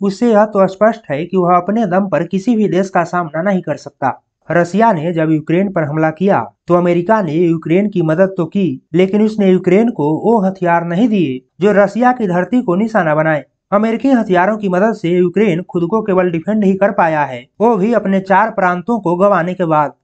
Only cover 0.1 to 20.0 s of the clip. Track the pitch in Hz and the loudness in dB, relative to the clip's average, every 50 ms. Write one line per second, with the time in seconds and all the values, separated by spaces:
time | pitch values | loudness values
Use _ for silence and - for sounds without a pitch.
0.1 | 196 - 240 240 226 202 214 214 214 202 190 180 185 - 208 220 226 226 - - | -2 0 0 2 2 2 2 2 2 0 0 0 0 0 0 0 0 -2 -6 -8
1.1 | 147 135 170 175 - 190 180 170 180 175 175 180 202 226 233 190 170 190 202 190 | -6 -6 -6 -4 -2 0 2 2 2 2 0 0 -2 -2 -2 0 0 0 0 0
2.1 | 196 190 170 170 - 190 190 - 247 214 214 185 156 180 196 190 - 180 170 165 | -2 -2 -2 -2 -4 -4 -2 0 0 0 2 0 0 0 -2 0 -2 -2 -2 -2
3.1 | - 180 175 151 147 156 170 202 196 185 175 - 147 135 - - _ - - 127 | -2 -6 -6 -4 -6 -4 -2 -2 -2 -2 -2 -4 -8 -8 -8 -18 _ -6 -4 -4
4.1 | 113 - _ _ _ _ _ - 156 170 175 170 - 196 226 226 214 160 143 170 | -4 -6 _ _ _ _ _ -4 0 0 0 0 0 2 2 2 2 0 -2 -4
5.1 | 180 165 160 156 160 156 151 - 180 175 151 - - 170 160 139 147 156 160 160 | -2 -2 0 0 0 0 0 0 0 0 0 0 -2 -4 -4 -2 -2 0 0 -2
6.1 | 160 - 185 196 185 135 113 101 - _ _ - 175 175 175 175 175 175 170 175 | -2 0 0 0 2 0 -2 -4 -10 _ _ 0 0 2 2 2 0 0 2 0
7.1 | 220 220 190 160 143 165 180 170 165 160 - - 160 185 208 214 202 180 170 156 | 0 0 0 -2 0 0 0 0 0 -2 -2 0 0 0 0 0 0 -2 0 0
8.1 | 156 165 190 190 190 - 170 165 - 202 196 160 131 131 _ _ - 170 185 190 | 2 0 0 0 0 -4 -6 -4 -2 -2 -2 -2 -2 -6 _ _ 0 0 0 2
9.1 | 196 208 214 214 214 - 202 190 185 185 180 180 175 202 - - 240 - 143 147 | 2 0 0 0 0 0 2 2 2 2 2 2 2 2 2 0 -2 -2 -2 -2
10.1 | 156 151 - 190 233 226 190 190 190 190 185 170 170 170 165 170 170 175 233 247 | -2 -2 0 2 2 2 2 0 -2 -2 -2 0 0 0 0 -2 -2 0 0 2
11.1 | 214 202 165 135 127 127 - _ _ - 160 208 208 190 202 190 196 214 247 185 | 2 0 0 -2 -4 -6 -10 _ _ -2 0 2 4 4 2 2 2 0 0 0
12.1 | - 254 226 190 170 180 180 180 - 254 240 - 175 185 220 226 220 214 175 156 | 0 0 -2 -2 0 0 -2 0 0 -2 0 0 0 0 0 0 0 0 0 0
13.1 | 151 156 156 160 156 147 131 _ _ _ _ - 190 208 214 226 226 233 233 269 | 0 0 0 0 0 -2 -4 _ _ _ _ -2 -2 0 0 0 -2 0 0 2
14.1 | 269 240 214 196 185 175 180 196 220 214 214 196 180 180 196 226 214 220 - 165 | 2 2 2 2 2 2 2 0 0 -2 -2 -2 0 0 0 0 0 -2 -2 -2
15.1 | 175 180 180 175 165 190 220 220 165 165 180 - - 180 170 170 196 226 220 208 | 0 2 2 2 2 0 2 2 0 -2 -4 -6 -6 -4 -4 -2 -2 -2 -2 0
16.1 | 185 185 185 180 170 165 160 - 214 220 208 190 196 190 196 202 208 - 180 165 | 0 0 0 0 -2 -4 -6 -4 -2 0 0 0 0 2 0 0 2 2 0 0
17.1 | 160 151 147 135 131 120 123 _ _ - 202 233 240 208 180 220 240 214 202 202 | 2 0 -2 -4 -6 -12 -16 _ _ -2 0 0 2 2 0 0 0 0 0 0
18.1 | 190 190 185 190 196 185 214 233 220 202 190 180 180 180 170 - 240 226 - 165 | -2 -2 0 2 2 2 2 0 0 -2 0 0 0 -2 -4 -4 -4 -4 -2 -2
19.1 | 175 175 190 202 202 180 160 175 180 185 185 160 156 151 151 139 - _ | -2 2 2 2 2 2 0 -2 -4 -4 -2 0 2 2 0 0 -4 _